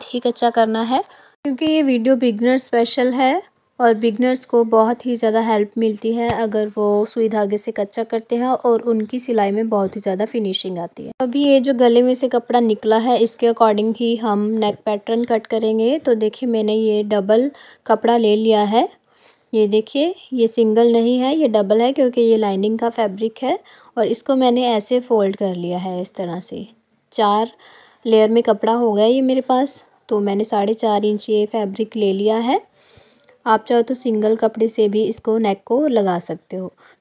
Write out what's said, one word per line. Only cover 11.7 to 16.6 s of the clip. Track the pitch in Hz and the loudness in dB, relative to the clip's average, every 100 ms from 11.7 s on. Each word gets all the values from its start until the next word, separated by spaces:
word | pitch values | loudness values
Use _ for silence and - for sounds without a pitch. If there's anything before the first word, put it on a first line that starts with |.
गले | 247 247 240 | 2 4 4
में | 247 254 | 2 0
से | 254 | 0
कपड़ा | 240 - 240 | -2 0 0
निकला | 233 208 214 220 | 2 0 2 0
है | 240 240 | 2 2
इसके | 226 - 233 | 0 0 -2
according | 226 226 208 220 220 | 2 2 2 -2 -2
ही | 233 233 | -2 -2
हम | 226 202 208 220 | -2 -2 -2 -2
नेक | 208 208 - | -2 -4 -4
पैटर्न | 208 - 226 | -6 -2 -4
कट | 240 226 220 | 0 -2 -2
करेंगे। | 220 220 220 226 311 | -4 -2 0 0 0
तो | 277 226 | 0 0
देखिए | 214 - 254 | 0 -4 -4
मैंने | 226 | -2